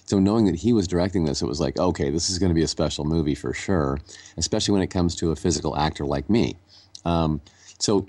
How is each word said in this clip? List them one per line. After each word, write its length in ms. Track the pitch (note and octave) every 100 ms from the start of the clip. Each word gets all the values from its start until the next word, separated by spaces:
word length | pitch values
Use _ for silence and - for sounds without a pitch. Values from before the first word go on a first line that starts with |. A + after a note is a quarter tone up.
| -
so 140 | G2+
knowing 240 | F#2+ A#2 G2+
that 100 | E2+
he 180 | A2
was 120 | A#2 F2
directing 380 | F2 F#2 F#2
this, 180 | D#2 C2
it 60 | B1
was 140 | C#2+
like, 180 | C#2 -
"Okay, 300 | F2+ E2 D2
this 180 | D2+ -
is 80 | F2+
gonna 160 | F#2
be 80 | E2
a 60 | D2+
special 380 | - D2+ - D2+
movie 300 | E2 D2 C2+
for 180 | B1+
sure," 480 | - - F#2 C#2 C2+ - - - -
especially 380 | - A2 G#2+
when 80 | G2+
it 60 | F2+
comes 280 | F#2 F2 -
to 160 | E2+
a 40 | D#2
physical 420 | F2+ D2+ D2+ C#2+
actor 280 | D#2 - C#2+
like 240 | C#2+ D2
me. 280 | A2 C2 - _ - _ - E2
Um, 340 | E2+ D#2+ D2 - _ - -
so 220 | - G2